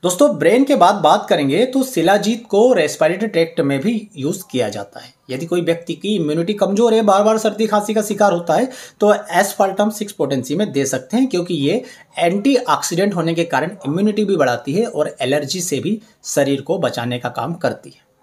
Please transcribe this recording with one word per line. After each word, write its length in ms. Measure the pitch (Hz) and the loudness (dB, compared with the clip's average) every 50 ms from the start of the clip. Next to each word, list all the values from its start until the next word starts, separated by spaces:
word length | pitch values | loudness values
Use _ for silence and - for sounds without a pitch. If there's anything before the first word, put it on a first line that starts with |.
| - | -2
दोस्तों 360 | 175 180 - 285 285 220 151 | -2 2 4 4 4 4 4
ब्रेन 260 | 139 165 202 247 277 | 2 4 4 4 4
के 100 | 269 285 | 4 4
बाद 200 | 226 175 180 208 | 6 6 4 4
बात 320 | 202 156 147 170 202 - - | 4 4 4 4 4 2 0
करेंगे 360 | 202 165 147 135 139 175 247 | 0 0 2 0 2 2 0
तो 160 | 254 254 269 262 | 2 0 -2 -2
शिलाजीत 600 | - - 180 160 175 196 208 - 208 240 226 - - | 0 -2 0 2 4 2 2 2 0 -2 -4 -4 0
को 240 | - 196 220 254 254 | 2 4 4 6 4
रेस्पिरेटरी 560 | 190 156 147 - - 165 156 175 185 214 226 | 4 2 0 0 0 0 0 2 0 -4 -2
ट्रैक्ट 320 | 208 170 165 165 165 - | 0 0 0 0 0 -2
में 200 | 165 139 139 135 | -2 0 0 0
भी 280 | - 208 240 214 - - _ | 0 0 -2 -2 -6 -8 _
यूज़ 260 | 147 131 147 190 - - _ | -6 -6 -6 -4 -6 -10 _
किया 180 | - 127 117 107 | -4 -2 -2 -2
जाता 320 | - 104 101 - _ - | -4 -8 -12 -12 _ -20
है। 140 | - - _ _ _ - | -20 -20 _ _ _ -10
यदि 160 | 127 131 160 | -8 -8 -4
कोई 140 | 165 180 175 | -2 -2 -2
व्यक्ति 340 | 165 151 165 170 170 - 165 | 0 0 -2 -2 -4 -10 -10
की 220 | - - 202 214 | -8 -4 -4 -2
इम्यूनिटी 380 | 196 160 147 151 160 170 180 214 | -2 0 -2 -2 -2 -2 -2 0
कमज़ोर 400 | 208 202 190 202 202 233 233 220 | 0 0 0 2 2 2 4 4
है, 80 | 220 226 | 2 4
बार 200 | 208 190 196 208 | 4 4 4 4
बार 160 | 214 220 220 | 2 2 2
सर्दी 280 | 220 220 208 202 220 | 0 -2 -2 0 -2
खांसी 280 | 214 208 208 208 - 220 | 0 0 0 0 0 -2
का 80 | 220 208 | -2 -2
शिकार 300 | 208 214 202 214 202 180 | -2 0 2 2 2 2
होता 220 | 170 175 - 156 | 0 -2 0 0
है, 160 | 170 247 262 - - - - _ _ | 0 0 -2 -6 -14 -20 -20 _ _
तो 140 | - 208 208 | 2 2 2
एस्फाल्टम 760 | - - - 170 175 202 202 - - 202 190 190 190 208 214 | 2 0 -2 0 0 0 0 2 0 0 0 2 0 -2 -2
सिक्स 220 | 214 - 214 202 - | -2 -6 -10 -10 -6
पोटेंसी 420 | _ 147 135 139 131 120 - 143 | _ -4 -2 -2 -4 -4 -4 -4
में 180 | 170 214 185 131 | -4 -4 -2 -2
दे 140 | 139 135 | -4 -2
सकते 300 | - - 127 - - - | -2 -4 -6 -6 -2 0
हैं, 120 | 233 269 262 | 0 0 2
क्योंकि 260 | - 175 170 175 180 | 0 -2 -2 -2 -4
ये 280 | 151 139 143 180 240 254 - - - - _ _ - | -2 0 0 0 -2 -4 -6 -20 -20 -20 _ _ 0
एंटीऑक्सीडेंट 960 | 160 170 175 202 202 269 277 - - 170 151 - - - 170 165 196 208 196 | 0 0 0 0 0 2 2 2 2 0 -2 -2 -2 -4 -2 0 0 0 0
होने 200 | 175 160 165 165 | -2 -2 -2 0
के 100 | 160 170 | -2 -2
कारण 320 | 165 - 131 143 165 - - - | -2 -2 -2 -2 -4 -8 -10 -8
इम्यूनिटी 380 | 135 147 170 202 214 208 214 214 | -6 -2 0 0 0 0 0 0
भी 120 | 196 202 | 0 2
बढ़ाती 360 | 170 139 123 120 117 - - 139 | 2 2 0 0 -2 -4 -4 -2
है 140 | 190 233 | -2 -2
और 300 | 226 - - 151 - - _ | -2 -2 -4 -4 -4 -4 _
एलर्जी 400 | 135 127 139 151 147 131 - 185 | -2 -2 -2 -2 -2 -4 -6 -6
से 200 | 170 - 147 131 | -6 -4 -4 -4
भी 200 | 113 160 214 220 - _ _ _ _ | -2 -4 -4 -4 -6 _ _ _ _
शरीर 360 | - - 151 143 135 139 135 | -6 -2 0 0 0 0 -4
को 180 | - - 170 185 | -2 -4 -4 -2
बचाने 400 | 139 123 - - 117 120 123 120 | -2 -4 -4 -4 -6 -4 -6 -4
का 100 | - 123 | -6 -8
काम 260 | - - 117 143 170 | -6 -6 -6 -6 -8
करती 360 | - - 127 110 - - 135 | -4 -4 -4 -4 -4 -14 -20
है। 200 | - _ _ _ _ _ | -20 _ _ _ _ _